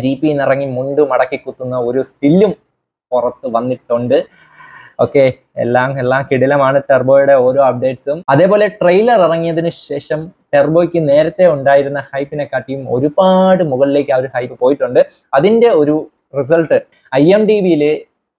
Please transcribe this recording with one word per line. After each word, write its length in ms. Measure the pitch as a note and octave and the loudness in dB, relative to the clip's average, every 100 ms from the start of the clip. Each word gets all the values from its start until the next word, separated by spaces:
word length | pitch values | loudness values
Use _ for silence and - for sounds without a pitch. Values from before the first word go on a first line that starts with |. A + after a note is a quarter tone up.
jeep-ിൽ 260 | C3 C4+ D#3 | -2 -2 -2
നിന്ന് 120 | C#3+ | -2
ഇറങ്ങി 220 | C3+ C3+ C#3 | -2 -2 -4
മുണ്ട് 360 | B2 C3+ C#3+ C#3+ | -6 -4 -2 0
മടക്കി 280 | B2+ B2+ C3+ | 0 -2 -6
കുത്തുന്ന 320 | - - B2+ B2+ A#2+ | -10 -12 -8 -4 -4
ഒരു 120 | B2+ | -4
സ്റ്റില്ലും 500 | B2+ _ C#3+ F3 G3 D#3 _ _ _ _ _ | -6 _ 0 2 2 -2 _ _ _ _ _
പുറത്ത് 340 | B2 A#2+ - B2+ | -4 -4 -6 -6
വന്നിട്ടുണ്ട്. 600 | A2+ B2+ B2+ - A#2+ B2 C#3+ - _ _ - - - - - | -4 -4 -8 -4 -4 0 -2 -2 _ _ -20 -20 -20 -18 -6
ഓക്കെ, 240 | B2 C#3+ C3 B2+ _ - | -2 2 2 -2 _ -6
എല്ലാം, 340 | A#2+ B2 C3 C#3 | -2 0 -2 -4
എല്ലാം 240 | B2 C3 C3 | -2 -2 -2
കിടിലമാണ് 480 | C3 C3 C#3+ C3+ C#3 - | 0 0 2 2 0 0
ടർബോയുടെ 460 | C3 B2+ C3+ C#3 C#3 | 0 2 2 4 4
ഓരോ 160 | B2+ C3+ C3+ | 2 2 0
അപ്ഡേറ്റ്സും. 500 | A#2+ C3 B2+ C#3 D#3 - | 0 -4 -6 -8 -6 0
അതേപോലെ 380 | C#3 F#3 G#3 G#3 - | 2 2 2 0 0
ട്രെയിലർ 400 | F3+ F3+ A#3 A3+ E3 | 0 2 2 2 2
ഇറങ്ങിയതിന് 460 | E3 E3+ E3 E3+ - - | 0 -2 -4 -4 -8 -10
ശേഷം 320 | D3 - D#3 E3 - _ | -12 -8 -8 -8 -18 _
ടർബോയ്ക്ക് 500 | C#3+ C#3+ D#3+ F3 E3+ D3+ | 0 2 0 0 -2 0
നേരത്തെ 380 | F#3+ G#3 - F3+ | 2 0 2 2
ഉണ്ടായിരുന്ന 460 | D3 C3+ C#3 C#3 C#3+ C3+ | 2 2 2 0 -6 -8
ഹൈപ്പിനെ 360 | C#3 C#3+ D3+ C#3 | -8 -8 -8 -8
കാട്ടിയും 300 | C3 B2+ C3+ C3+ | -8 -8 -10 -6
ഒരുപാട് 680 | A#2+ D3 D3 F#3 F#3 F#3+ F#3 E3 | -2 -2 0 2 2 2 2 0
മുകളിലേക്ക് 400 | B2+ C#3 C#3+ C3+ C3 | 0 0 0 0 -2
ആ 40 | |
ഒരു 80 | C3 | -2
ഹൈപ്പ് 200 | B2+ B2 B2 | -6 -8 -2
പോയിട്ടുണ്ട്. 380 | B2+ C#3+ B2 C3 - _ _ | 0 0 0 0 0 _ _
അതിന്റെ 380 | C3+ F3+ A3+ A#3 F3 | 0 2 2 2 2
ഒരു 160 | D3 D#3 - _ _ | 2 -2 -6 _ _
റിസൾട്ട് 440 | C3+ C3 E3 D#3+ C3+ - _ _ | -8 0 0 2 -2 -4 _ _
ഐ 120 | C3 D3+ | 0 4
എം 80 | G#3 G#3+ | 4 2
ഡി 120 | G#3+ F#3 | 0 0
ബിയിലെ 280 | D#3+ D3 D3+ - _ _ | 0 0 -2 -8 _ _